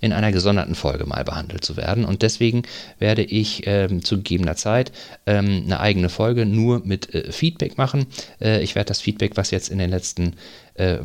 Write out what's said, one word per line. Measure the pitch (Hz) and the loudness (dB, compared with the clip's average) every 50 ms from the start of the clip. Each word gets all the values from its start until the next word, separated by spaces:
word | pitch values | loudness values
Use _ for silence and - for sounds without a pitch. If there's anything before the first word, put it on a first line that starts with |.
in | - 110 | 0 0
einer | 107 107 107 107 | 2 2 2 2
gesonderten | 98 92 87 101 101 101 80 - 82 | 2 4 4 4 4 2 2 0 -4
Folge | - - 73 67 73 73 | -2 -2 -2 -2 -2 -4
mal | 71 69 67 67 | -4 -4 -4 -4
behandelt | 71 73 80 80 - - - - | -4 -6 -6 -8 -8 -8 -8 -6
zu | - 76 - | -6 -6 -6
werden. | 78 78 95 117 117 | -4 -2 0 0 0
Und | 82 95 101 - | 0 0 2 2
deswegen | 110 - - 120 117 113 120 117 - - - - - - - | 0 2 2 2 2 2 2 -2 -4 -8 -14 -16 -18 -6 0
werde | 110 104 110 110 | 2 2 4 2
ich, | 101 - - 110 107 104 - - - 104 | 2 2 0 0 0 0 -2 -4 -2 0
ähm, | 101 101 98 92 98 87 - | 2 2 2 2 0 -2 0
zu | - 110 101 | 0 -2 -2
gegebener | 101 - - 104 92 80 80 | 0 0 0 0 0 0 -2
Zeit, | - - 104 107 123 127 - - - - - - - _ - | -2 0 0 2 2 2 0 -4 -12 -18 -20 -20 -8 _ 0
ähm, | 104 101 98 101 98 92 - | 2 2 4 2 2 0 0
eine | - 95 - | -2 -2 0
eigene | 98 107 101 95 90 90 | 2 2 2 2 2 2
Folge | - - 110 113 120 120 117 104 | 2 0 0 2 2 2 2 2
nur | 104 110 110 120 120 120 - | 4 4 4 4 2 2 0
mit, | 95 98 92 - - - | -2 -2 -2 -4 -4 -6
äh, | 82 - - | -4 -4 -4
Feedback | - - 156 165 165 - 151 135 - - | -4 -4 -2 -2 -2 -2 -4 -4 -2 -2
machen. | 135 131 - 139 135 131 - - - - - - | -2 0 2 0 0 -2 -4 -12 -16 -16 -10 -4
Äh, | - 110 110 104 76 | 0 2 2 2 2
ich | - - | 0 0
werde | 101 104 - | -2 -2 -2
das | 101 - | -2 -2
Feedback, | - - 104 - 104 101 - - | -2 -2 -2 0 -2 0 0 -2
was | 101 - | -2 0
jetzt | - 95 - - | -2 -2 -2 -2
in | - 98 | -2 0
den | 92 87 | 0 0
letzten, | 92 90 - - - - 87 87 85 - - - - - - - _ | 0 -2 -2 -4 -2 -2 -2 -2 -2 -4 -12 -20 -20 -20 -20 -16 _
äh, | - 95 92 87 - | 0 0 2 2 0